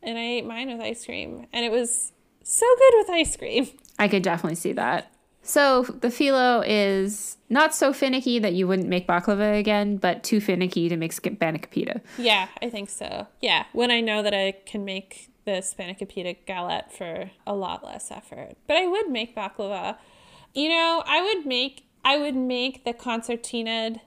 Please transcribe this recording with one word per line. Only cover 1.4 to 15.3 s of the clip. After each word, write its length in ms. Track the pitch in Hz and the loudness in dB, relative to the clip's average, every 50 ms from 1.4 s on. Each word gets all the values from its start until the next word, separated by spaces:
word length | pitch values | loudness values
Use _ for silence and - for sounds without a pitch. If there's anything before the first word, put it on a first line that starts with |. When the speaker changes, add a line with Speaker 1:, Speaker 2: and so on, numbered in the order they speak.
| 240 - - | -16 -10 -6
Speaker 1:
And 120 | 233 233 | -4 -4
it 60 | 233 | 0
was 420 | 214 240 247 233 - - - - _ _ _ _ _ _ _ | 0 0 0 0 -2 -4 -4 -6 _ _ _ _ _ _ _
so 240 | - - - - 480 508 494 | -2 0 2 6 6 8 10
good 160 | 523 539 494 440 | 10 10 10 8
with 120 | 415 - | 6 6
ice 260 | 359 339 311 - - | 2 2 2 2 0
cream. 320 | - - - 220 233 269 - - - _ - _ - | -6 -8 -2 0 0 0 -2 -6 -20 _ -20 _ 0
Speaker 2:
I 100 | 208 202 | 2 4
could 140 | 208 196 175 | 4 2 2
definitely 320 | 185 170 170 - 170 156 | 2 -2 0 -2 -4 -4
see 160 | 170 - - - | -4 -4 -4 -2
that. 400 | - - 117 - - - - _ _ _ _ _ _ _ | -2 0 0 -2 -2 -4 -8 _ _ _ _ _ _ _
So 400 | - - 294 285 277 269 254 247 | 0 4 4 6 6 6 4 2
the 240 | 254 - - - 247 | 0 -6 -4 -4 -4
phyllo 560 | 233 - 302 277 269 262 254 247 247 233 190 | 0 2 2 4 4 6 6 6 4 4 2
is 720 | - 214 208 202 196 196 190 190 196 208 - - - - _ _ _ | 2 2 2 4 2 2 2 0 -2 -4 -6 -8 -10 -12 _ _ _
not 240 | 220 269 311 320 - | 4 4 4 4 4
so 180 | - - 269 277 | 4 2 2 2
finicky 480 | 277 - 269 262 262 254 254 240 240 | 2 0 0 0 0 0 0 0 2
that 120 | 214 208 175 | 2 0 0
you 120 | 180 190 | 2 2
wouldn't 220 | 175 190 190 185 180 | 2 2 0 0 0
make 180 | 180 180 180 | 0 -2 0
baklava 500 | - 175 175 175 - 208 196 208 214 208 208 | 0 0 0 2 0 0 2 2 2 2 2
again, 380 | 208 208 214 208 208 208 208 | 2 2 2 2 2 0 -2
but 280 | 190 - 185 170 - - | 0 0 0 0 0 -2
too 160 | - - 208 | 0 2 2
finicky 480 | 202 - 190 175 185 180 180 180 165 170 | 2 2 2 2 2 0 0 0 0 0
to 80 | 170 | 0
make 160 | 165 160 165 - | 0 -2 -4 -6
sp-, 240 | - - 190 - - | -4 -6 -6 -2 0
spanakopita. 600 | - 160 160 - - - - - - - - 233 - - - - | 0 0 0 -4 -8 -6 -6 -4 -4 -4 -4 -8 -8 -12 -12 -4
Speaker 1:
Yeah, 300 | 240 233 214 202 185 190 - - | 0 2 2 2 0 -4 -8 -10
I 80 | - 240 | -10 -8
think 220 | 233 214 202 202 | -8 -8 -10 -10
so. 380 | - - - - - - 208 - _ _ | -12 -12 -10 -10 -8 -10 -10 -12 _ _
Yeah, 240 | - 240 180 160 - - - | -2 0 0 0 0 -2 -4
when 200 | - 233 240 240 | -2 0 2 2
I 80 | 233 | 0
know 220 | 233 220 214 214 208 | 0 0 -2 0 0
that 100 | 208 202 | 0 0
I 200 | 196 196 196 196 196 _ | 0 -2 -2 -4 -6 _
can 180 | - - 214 202 | -12 -10 -8 -8
make 460 | 196 190 190 196 _ - - - - | -6 -8 -10 -10 _ -20 -20 -20 -20